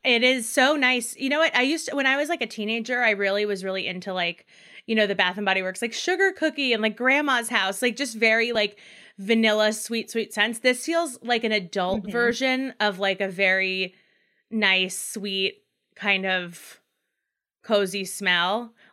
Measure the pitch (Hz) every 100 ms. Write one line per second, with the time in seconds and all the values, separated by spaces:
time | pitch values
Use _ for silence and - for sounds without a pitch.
0 | 262 233 254 262 220 - 262 302 254 247
1 | 233 - 262 294 320 247 269 320 - 285
2 | 262 277 302 349 226 - 208 226 233 247
3 | 233 202 196 202 208 190 190 190 175 180
4 | 190 185 175 170 _ - - - - 220
5 | 202 196 180 185 196 190 185 185 233 -
6 | - 370 381 381 311 294 262 220 220 220
7 | 254 277 294 247 226 226 190 185 247 240
8 | 269 220 226 226 233 226 208 - - -
9 | - - 196 226 220 214 214 220 - 226
10 | - 226 - 214 220 226 254 247 - 330
11 | 330 240 233 233 226 214 175 202 180 208
12 | 196 240 240 233 262 262 269 - 208 185
13 | 196 190 190 180 190 190 190 185 185 -
14 | _ _ _ _ _ 220 202 185 185 -
15 | - 214 202 190 190 - _ _ _ -
16 | 208 190 190 185 175 170 - - _ _
17 | _ _ _ _ _ _ - 208 190 202
18 | 185 - 190 180 180 220 226 _ -